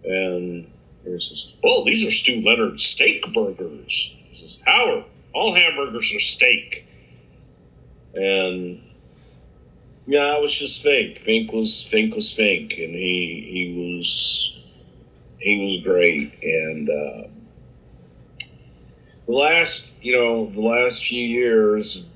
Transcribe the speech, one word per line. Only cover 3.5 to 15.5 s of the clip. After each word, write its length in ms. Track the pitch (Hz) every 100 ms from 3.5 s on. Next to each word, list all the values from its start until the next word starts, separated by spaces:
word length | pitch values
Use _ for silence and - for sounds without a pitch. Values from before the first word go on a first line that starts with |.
| 92 85 73 - - - - -
He 60 | -
says, 240 | - -
"Howard, 380 | - 214 240 - - - -
all 200 | 147 208
hamburgers 640 | 180 170 139 135 113 -
are 40 | 104
steak." 680 | - - 127 110 - - - - - - _ - - _ - - - - -
And 680 | 92 98 95 92 92 90 90 - - - - - - - - - - - - -
yeah, 300 | 143 143 147
it 40 |
was 160 | 147 -
just 240 | 139 -
Fink. 360 | 147 135 107 -
Fink 320 | - 110 110
was, 320 | 113 110 -
Fink 320 | - 110 110
was 160 | 107 -
Fink, 400 | - 104 85 73
and 240 | - 80
he, 500 | 85 92 90 85 82 -
he 460 | 92 90 87 87 87
was, 680 | 87 - - - - - - - - - - _ - -
he 280 | 101